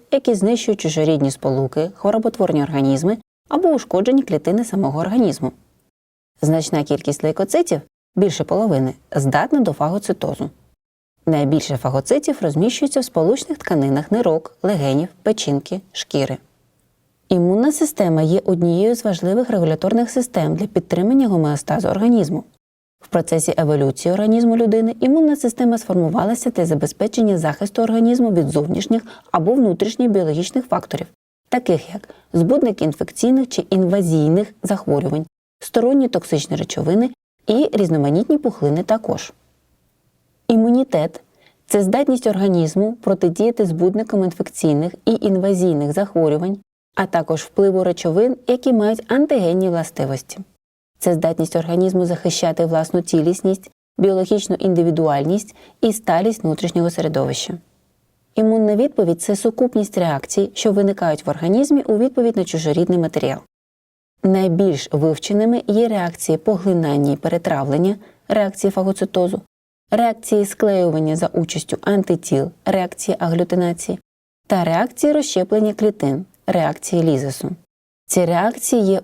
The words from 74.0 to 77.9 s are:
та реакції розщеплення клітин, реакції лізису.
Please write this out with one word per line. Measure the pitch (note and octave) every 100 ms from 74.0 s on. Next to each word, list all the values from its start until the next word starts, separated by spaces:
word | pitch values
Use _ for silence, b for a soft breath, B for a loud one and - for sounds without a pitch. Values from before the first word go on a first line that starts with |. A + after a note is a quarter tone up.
| - _ _ _ _
та | F#3+
реакції | E3+ E3+ B3 - D4
розщеплення | D4+ - F#3 F#3 G#3+ G#3+
клітин, | G#3 G#3+ G#3 C#3 C#3 F#3 _ -
реакції | F3+ D3+ D3 - F3
лізису. | D#3+ C#3 C3+ C3 D3+ F3 _ _ _